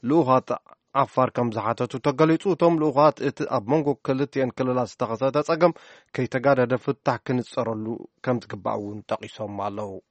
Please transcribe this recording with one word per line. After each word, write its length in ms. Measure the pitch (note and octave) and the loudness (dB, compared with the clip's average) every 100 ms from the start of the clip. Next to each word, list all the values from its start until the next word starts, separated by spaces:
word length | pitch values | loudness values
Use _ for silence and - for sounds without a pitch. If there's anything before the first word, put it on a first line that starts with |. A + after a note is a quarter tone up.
ልኡኻት 460 | B2 D#3 B2+ C3 - A#2 _ - _ | 2 2 4 2 2 -8 _ -20 _
ዓፋር 340 | C3+ C3 - B2+ | -2 0 2 0
ከም 180 | - A#2+ | 0 -2
ዝሓተቱ 420 | A2 G#2 A#2 A#2+ C3 | -2 -4 -2 -4 -2
ተገሊጹ። 420 | - C3+ D#3 D#3+ G3+ | -2 2 2 4 0
እቶም 260 | E3 E3+ E3 | 2 4 4
ልኡኻት 400 | D3+ C3+ D3+ C#3+ | 2 4 4 4
እቲ 260 | C#3+ - D3 | -4 -4 -4
ኣብ 160 | C3 G#2 | -4 0
መንጎ 220 | D3 C#3+ C3+ | 0 0 -4
ክልቲአን 520 | - C3 C#3 C3+ B2+ | -4 -2 -2 -2 -4
ክልላት 360 | - B2+ B2+ A#2 | -2 -2 -2 -4
ዝተኸሰተ 460 | - A2+ A2+ C3+ C#3 | -6 -6 -2 0 0
ጸገም 340 | D3+ D#3+ F3 E3 - - _ | -2 4 2 2 -14 -20 _
ከይተጋደደ 640 | - B2+ C3+ B2+ C3+ A#2+ B2 | -4 -2 0 2 4 4 0
ፍታሕ 420 | - C3+ - B2 | -2 -4 -2 -2
ክንጸረሉ 680 | - B2+ A#2 - A2+ A2 A2 A#2 - _ | -2 -2 -2 -4 -4 -4 -6 -8 -12 _
ከም 180 | - B2 | -2 -2
ዝግባእ 400 | - G#2 A2+ G#2+ | -4 -8 -6 -4
እውን 220 | G2+ G#2 | -6 -10
ጠቒሶም 540 | G2+ A2 G#2 - G#2+ G2+ | -8 -8 -8 -10 -10 -6
ኣለዉ። 320 | G2+ G2+ G#2 F#2+ _ | -6 -6 -10 -12 _